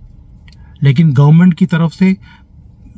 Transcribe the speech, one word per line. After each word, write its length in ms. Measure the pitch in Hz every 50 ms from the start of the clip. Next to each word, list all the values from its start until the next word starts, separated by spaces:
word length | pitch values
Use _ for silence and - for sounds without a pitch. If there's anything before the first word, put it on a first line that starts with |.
| - - - - - - - - - - - - - - - - 139
लेकिन 300 | 139 127 147 165 156 127
गवर्नमेंट 400 | 143 143 147 156 170 180 185 160
की 120 | - 185
तरफ 280 | - 170 160 165 156 -
से, 240 | - 185 185 190 - - - - - _ _ _ - - - - - - - -